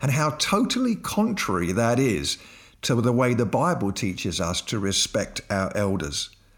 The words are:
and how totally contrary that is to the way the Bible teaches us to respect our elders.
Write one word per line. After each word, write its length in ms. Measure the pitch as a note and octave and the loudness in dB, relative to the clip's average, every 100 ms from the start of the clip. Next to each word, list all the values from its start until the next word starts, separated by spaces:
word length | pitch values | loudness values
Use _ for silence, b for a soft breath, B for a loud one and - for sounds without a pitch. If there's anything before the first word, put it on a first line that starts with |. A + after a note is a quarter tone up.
and 80 | C#3 | 0
how 200 | C#3 D3+ | 2 0
totally 640 | C#3+ - G3+ A#3+ B3 B3 G#3+ | 0 0 2 2 0 0 -2
contrary 760 | - - G#3+ G3 - F#2 F2 | -2 0 0 0 -2 0 0
that 260 | F#2+ A#2 B2 | 2 2 4
is 400 | C3+ D2+ C#2+ - B B B B | 2 2 -2 -6 B B B B
to 100 | - A#2+ | 0 2
the 120 | A#2+ | 4
way 200 | A#2+ B2+ | 4 4
the 140 | A#2+ G#2+ | 2 2
Bible 440 | B2 E3+ E3+ G2 | 2 0 0 -2
teaches 480 | F#2+ G2+ F2+ G2+ E2+ | -2 -4 -4 -4 -2
us 220 | E2+ F2+ | -2 -2
to 140 | - A2 | -4 -2
respect 640 | G2 F#2+ - G#2+ F#2 - - | 0 0 0 -2 -4 -8 -4
our 260 | G2 F#2+ G#2 | -2 0 0
elders. 540 | G2+ F#2+ D2 C#2+ - _ b | 0 0 -2 -6 -8 _ b